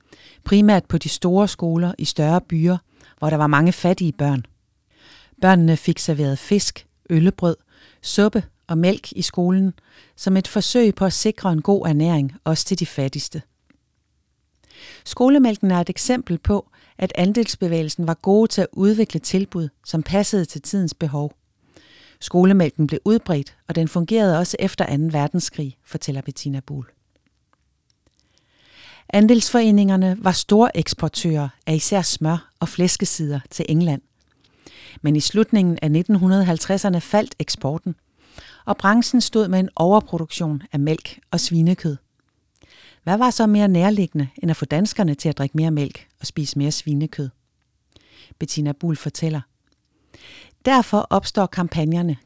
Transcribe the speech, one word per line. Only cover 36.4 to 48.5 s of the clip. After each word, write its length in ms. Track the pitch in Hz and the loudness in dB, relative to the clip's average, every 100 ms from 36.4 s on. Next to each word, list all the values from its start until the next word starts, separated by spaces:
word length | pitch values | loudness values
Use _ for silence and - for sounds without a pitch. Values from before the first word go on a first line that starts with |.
| 180 165 - 190 202 175 | 2 0 -2 -2 0 -2
faldt 340 | - 208 - - | 0 -2 -2 -6
eksporten, 560 | - - 135 160 185 - _ _ _ - - - | -8 -6 -6 -6 -8 -10 _ _ _ -20 -20 -14
og 120 | - 202 | -8 -2
branchen 440 | 196 233 - 240 | 2 2 2 0
stod 280 | - 220 196 | 0 0 0
med 100 | 185 | 0
en 100 | 185 - | -2 0
overproduktion 840 | 170 214 - 170 160 - 160 143 - | 2 2 2 -6 -8 -6 -4 -4 -6
af 80 | 147 | -4
mælk 380 | 147 156 - - - | -2 -2 -8 -20 -6
og 100 | 175 | -4
svinekød. 560 | - 170 165 185 160 139 _ _ _ _ _ _ _ _ - _ | 0 2 2 2 -2 -8 _ _ _ _ _ _ _ _ -20 _
Hvad 160 | 160 208 | -2 0
var 120 | 247 | 2
så 160 | - 214 | 2 2
mere 220 | 208 202 | 4 4
nærliggende, 600 | 175 190 202 170 151 139 - | 4 2 2 -2 -2 -6 -4
end 80 | 165 | -4
at 60 | 156 | -2
få 80 | |
danskerne 500 | 143 151 208 - 175 | -2 -2 -2 0 -2
til 140 | 143 160 | 0 -4
at 100 | 139 | -4
drikke 180 | 139 156 | -4 -2
mere 140 | 160 | 0
mælk 360 | 151 139 - _ _ | 0 -4 -8 _ _
og 60 | - | -12
spise 320 | - 139 143 | -8 -6 -4
mere 140 | 143 | -4
svinekød? 560 | 156 156 143 156 - 135 - _ _ _ _ _ _ _ _ - - | -4 -4 -4 -4 -6 -10 -12 _ _ _ _ _ _ _ _ -20 -12
Bettina 340 | - | -10